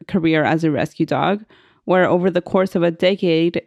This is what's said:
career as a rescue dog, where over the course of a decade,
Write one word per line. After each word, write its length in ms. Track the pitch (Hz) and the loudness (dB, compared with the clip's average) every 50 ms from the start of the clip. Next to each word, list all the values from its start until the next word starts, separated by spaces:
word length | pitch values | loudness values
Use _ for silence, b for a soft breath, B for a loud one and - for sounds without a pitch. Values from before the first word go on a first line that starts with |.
| - - | -8 -4
career 360 | - 185 160 165 160 156 147 | -2 0 0 2 2 2 2
as 200 | 110 160 160 165 | 0 0 0 0
a 60 | 160 | 0
rescue 340 | 143 113 - - - - 165 | 0 -2 -4 -4 -4 -4 -4
dog, 380 | - 147 131 143 175 202 208 220 b b b b b b b b | -2 -2 -2 0 -2 -2 -4 -6 b b b b b b b b
where 240 | - 175 185 180 - | 0 2 2 2 2
over 220 | 160 180 175 196 | 2 0 0 0
the 100 | 170 175 | -2 -2
course 320 | - - - 190 190 190 - | -2 0 0 0 0 0 0
of 80 | 185 | -2
a 80 | 170 170 | -2 -2
decade, 720 | 165 - 190 185 202 196 196 175 160 160 165 175 170 - - | 0 0 0 0 0 0 0 0 0 2 0 0 -2 -4 -8